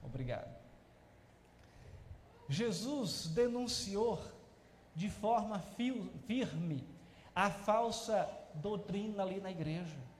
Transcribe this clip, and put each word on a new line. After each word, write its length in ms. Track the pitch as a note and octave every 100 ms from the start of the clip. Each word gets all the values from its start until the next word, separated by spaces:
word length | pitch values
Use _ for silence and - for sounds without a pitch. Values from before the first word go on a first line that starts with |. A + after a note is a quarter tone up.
| C3+
Obrigado. 420 | C3 B2 A2+ - - - - - - - - - - - - - - - - - - - - -
Jesus 760 | C#3+ A#3 E3+ A#3 D4 G#3 - E3
denunciou 960 | E3 A#3+ A#3+ B3 - G3 G3 A#3 F#3+ - - - - - - -
de 160 | D#3 G3
forma 480 | - G#3 A#3 G#3 G#3
fio-, 520 | - - B3 A#3+ F#3 - -
firme 600 | B3 A#3 D#3 E3+ C#3 - - - - -
a 160 | - G3+
falsa 800 | - - A3 A#3 A3 - G#3 - - -
doutrina 680 | D#3 F#3 G#3 - G3 G#3+ G3+
ali 180 | F#3+ F#3+
na 100 | F#3+
igreja. 480 | F3 D#3 E3 E3+ D3 B2+